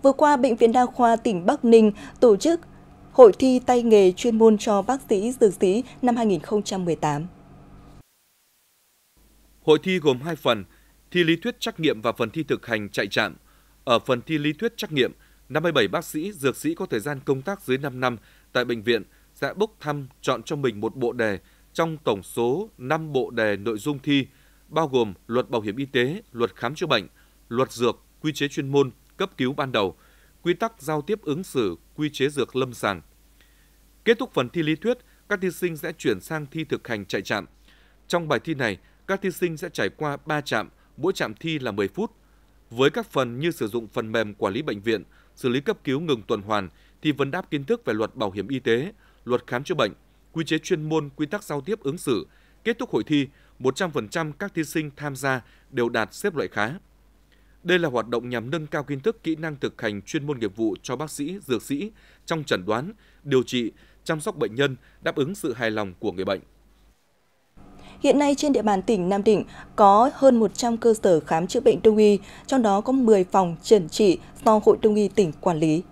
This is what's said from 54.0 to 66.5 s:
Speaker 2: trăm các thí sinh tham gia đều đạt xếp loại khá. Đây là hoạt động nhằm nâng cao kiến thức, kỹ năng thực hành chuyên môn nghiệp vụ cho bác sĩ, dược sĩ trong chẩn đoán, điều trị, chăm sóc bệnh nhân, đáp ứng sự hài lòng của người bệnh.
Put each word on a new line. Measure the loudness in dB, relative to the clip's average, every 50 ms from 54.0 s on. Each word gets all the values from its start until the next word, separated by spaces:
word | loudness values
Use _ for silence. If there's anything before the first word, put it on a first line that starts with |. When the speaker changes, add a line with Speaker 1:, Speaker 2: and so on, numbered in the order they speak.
| -6
Speaker 2:
trăm | -4 -6 -6 -6 -6 -8
các | _ -12 -8 _
thí | -6 -6
sinh | -4 -4 -6 -6 -6 -10
tham | -10 -10 -10 -8
gia | -4 -2 -2 -2 -2 -6 -14 -20 _ _ _
đều | -2 -2 -2 0
đạt | 0 -2 -2 -2 -8
xếp | -6 -6 -6 -4
loại | -4 -6
khá. | -4 -2 -4 -4 -4 -4 -12 _ _ _ _ _ _ _ _ _ _ _ _ _ _ _ _ _
Đây | 0 0 2
là | 0 0
hoạt | -2 -4 -4
động | -2 -6 -6 -4 -4
nhằm | -6 -6 -6 -6
nâng | -6 -8 -6
cao | -6 -8 -8 -6
kiến | -6 -10 -4
thức, | -4 -4 -4 -4 -6
kỹ | -6 -6
năng | -6 -6 -10 -8
thực | -6 -6 -6 -6 -4
hành | -4 -4 -4 -4
chuyên | -8 -6 -6 -6 -4
môn | -4 -6 -4
nghiệp | -6 -6 -4
vụ | -2 -2 -2 -2 -6
cho | -8 -8 -8
bác | -8 -8 -10
sĩ, | -8 -8 -8 -8 -8 -12 -4
dược | -4 -4 -4 -4
sĩ | -6 -6 -6 -6 -10 -12 _ -20 _ _ _ _
trong | -8 -6 -6 -2
chẩn | -2 -4 -2 0
đoán, | -2 -2 -2 -4 -8 -14 _ _ _ _ _ _
điều | 0 0 0 2
trị, | 0 -4 -4 -4 -4 -8 _ -20 _ _ _ _
chăm | -6 -6 -4
sóc | -4 -8 -4
bệnh | -4 -6 -4 0
nhân, | -2 -2 -2 -2 -8 _ -20 _ _
đáp | -6 -4 -2
ứng | -2 -4 -4 -4
sự | -6 -6 -6 -4
hài | -2 -4 -2
lòng | -2 -2 -6 -6 -8 _
của | -6 -6
người | -4 -4 -4
bệnh. | -4 -4 -4 -6 _